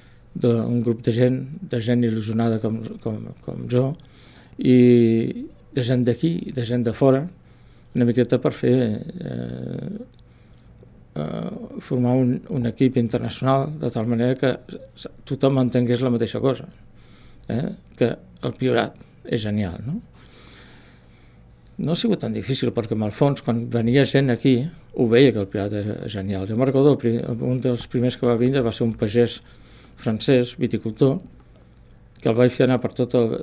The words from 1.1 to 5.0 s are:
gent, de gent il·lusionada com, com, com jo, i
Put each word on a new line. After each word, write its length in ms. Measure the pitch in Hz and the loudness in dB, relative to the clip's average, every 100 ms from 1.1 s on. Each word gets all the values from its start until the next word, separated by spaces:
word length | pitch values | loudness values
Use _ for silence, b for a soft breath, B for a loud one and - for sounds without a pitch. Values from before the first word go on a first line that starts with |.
gent, 300 | 113 127 127 131 156 | 2 2 0 -6 -14
de 200 | - 123 | -8 -4
gent 240 | 110 120 117 | 0 2 2
il·lusionada 520 | 110 107 113 117 110 | 0 -2 0 0 0
com, 160 | 110 113 110 - | -2 -4 -8 -10
com, 160 | 117 107 110 - | -8 -8 -10 -14
com 220 | - - 120 | -12 -10 -2
jo, 220 | 123 135 151 B B B B B - | 0 0 -4 B B B B B -2
i 200 | - 127 123 120 | 4 8 8 8